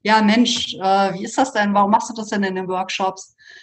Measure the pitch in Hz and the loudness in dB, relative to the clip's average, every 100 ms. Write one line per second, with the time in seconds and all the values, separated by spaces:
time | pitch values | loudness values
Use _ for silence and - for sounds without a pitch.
0 | 202 220 208 226 208 - - - 190 196 | 2 4 4 4 2 0 -6 -4 0 2
1 | 196 190 226 - 269 214 202 202 202 214 | 2 -2 -6 -2 0 0 0 2 4 2
2 | - 226 208 208 190 190 185 185 185 - | 0 -10 -6 -4 -2 -4 -4 -4 -4 -4
3 | 190 190 - _ - - | -4 -4 -16 _ -20 -20